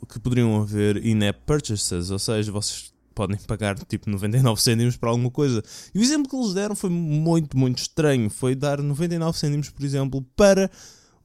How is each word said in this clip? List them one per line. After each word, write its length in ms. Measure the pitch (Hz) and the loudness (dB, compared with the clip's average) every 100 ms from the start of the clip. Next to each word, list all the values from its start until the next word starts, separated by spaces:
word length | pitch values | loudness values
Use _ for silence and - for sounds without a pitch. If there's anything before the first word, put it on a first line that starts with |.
| - | -10
que 80 | - | -8
poderiam 400 | 123 123 117 107 | 0 2 4 2
haver 460 | 104 104 104 101 113 | 0 0 2 2 2
in-app 400 | 110 101 - - | 2 2 -2 -2
purchases, 640 | 151 - 104 - 90 87 | -2 0 -4 -2 -4 -4
ou 80 | 98 | -4
seja, 340 | - 107 104 | -2 -2 -2
vocês 400 | 101 - - - _ _ | -4 -6 -8 -12 _ _
podem 240 | - 95 101 | -6 -4 -4
pagar 400 | - 107 107 98 - | -4 -4 -4 -4 -6
tipo 240 | 104 - | -8 -4
noventa 280 | 101 107 123 | -4 0 2
e 40 | |
nove 180 | 127 104 | 2 2
cêntimos 380 | - 113 120 120 | 2 2 2 0
para 120 | 117 | 0
alguma 200 | 120 123 | 0 0
coisa. 340 | 123 143 113 - - - | 0 0 0 -4 -12 -6
E 60 | 180 | 0
o 20 | |
exemplo 260 | 240 311 269 | 2 2 -2
que 80 | 262 | -2
eles 180 | 233 | -2
deram 220 | 185 208 208 | -2 -4 -4
foi 140 | 196 | -2
muito, 680 | 175 165 151 160 165 151 131 | -2 0 0 2 2 2 2
muito 220 | 131 123 | 2 0
estranho. 500 | - - 156 135 107 | -4 0 2 2 0
Foi 260 | - 127 131 | -2 -2 0
dar 260 | 143 143 | -2 -2
noventa 320 | 143 143 175 | -2 -2 -2
e 60 | 170 | -2
nove 180 | 165 160 | -2 -2
cêntimos, 320 | 151 147 147 | -2 -2 -4
por 160 | - 139 | -6 -4
exemplo, 380 | 139 135 135 131 - | -2 -2 -4 -4 4
para 340 | 202 190 190 - - - _ _ | 6 6 2 -4 -20 -20 _ _